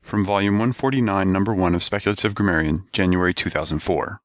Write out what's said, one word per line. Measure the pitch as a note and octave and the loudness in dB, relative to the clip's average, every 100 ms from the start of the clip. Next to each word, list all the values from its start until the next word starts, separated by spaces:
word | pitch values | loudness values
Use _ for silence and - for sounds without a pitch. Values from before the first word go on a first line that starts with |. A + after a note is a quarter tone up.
From | - G#2 G2 | -4 -2 0
Volume | G2+ G2+ G2+ | 0 2 0
one | A#2 | 0
forty-nine, | B2+ C3+ C3+ A2+ G2 F#2+ | -2 -2 0 0 2 2
Number | F#2+ G2+ | 2 0
One | G2+ F2+ F2 | 2 2 2
of | |
Speculative | - G2+ G2+ G#2 G#2+ G#2 | 0 -2 -2 0 -2 0
Grammarian, | G2+ E2 D#2 D#2+ G2 | 0 2 0 -2 -4
January | - F#2 F2+ F2+ | 0 2 4 2
two | E2+ - | 0 -2
thousand | D2+ D#2 D2+ | -4 -4 -4
four. | - D#2 - G2+ | -2 -2 -2 -10